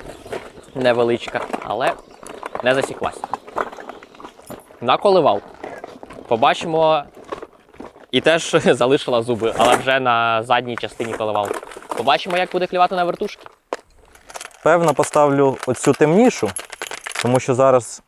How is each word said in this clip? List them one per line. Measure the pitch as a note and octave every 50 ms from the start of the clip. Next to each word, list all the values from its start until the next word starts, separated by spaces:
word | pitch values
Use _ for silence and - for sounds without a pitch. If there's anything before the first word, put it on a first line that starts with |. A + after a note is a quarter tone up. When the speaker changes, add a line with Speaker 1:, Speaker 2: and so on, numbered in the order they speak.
| - - - - - - - - - - - - - - -
Speaker 1:
Невеличка, | C3+ B2+ B2 A#2 A#2+ A#2+ A#2 A#2+ A#2 - - - A#2+ - - - - -
але | - G2+ A2+ C3+ E3 - - - - - - - - - - - - - - -
не | B2 C3
засіклась. | C3+ C3 - C3+ - - D#2+ - - - - - - - - - - - - - - - - - - - - - - - - - - - - - - - - - -
На | A#2+ A#2+ C#3
коливалку. | D#3+ - G#3 F#3+ F3+ D3 A#2+ G2+ G2+ - - - - - - - - - - - - - - - - - -
Побачимо. | A#2+ A2+ C3 D3+ F3+ - - F3 D#3+ D#3+ D#3+ D#3 D#3 D3 C#3+ - - - - - - - - - _ _ _ _ _ - - - - - - -
І | - B2+
теж | - D#3+ D#3+ D#3+ - -
<laughs> | - D#3+ -
залишила | G3 C#3+ A#2 B2 B2+ C#3+ D3+ - - B2+ A#2 A2+
зуби, | A#2+ A#2+ G#2 A2+ A2+ G2+ -
але | A2+ B2 B2
вже | A#2+ A#2+ C3 C3 C3+
на | C3 B2+ A#2+ A#2 A#2 A#2 A2+ A2+ A2
задній | B2 B2 B2 B2 A#2+ A#2
частині | A2 - G#2+ - - B2 A2+ G#2+
коливалки. | - A2 G#2+ G#2 G#2 G2+ - - - - - - - - - -
Побачимо, | - A#2 B2+ D3 D#3+ - F#3+ F3+
як | F3+ F3+ F3+ -
буде | F3+ F3+
клювати | F3+ F#3+ F3+ F3+ F3+ F#3+
на | F3+ F3
вертушки. | E3+ F3 - G#3+ G3+ - - - - _ _ _ - - - - _ _ _ - _ - - _ - - - - - - - -
Speaker 2:
Певно, | D3+ D#3+ E3+ E3+ D#3+ C#3+
поставлю | - D3 - - D3+ D3 D3 C#3 C#3 C#3 C3+ B2+ - -
оцю | - B2 - - D3 C3+
темнішу, | - D3+ D3+ E3 G3+ B3 B3 - - - G2+ - - - - - - - - - - - - - - -
тому | A#2 B2+ C3
що | - - C3
зараз | A#2 C3+ C3+ B2+ B2+ A#2 - - - -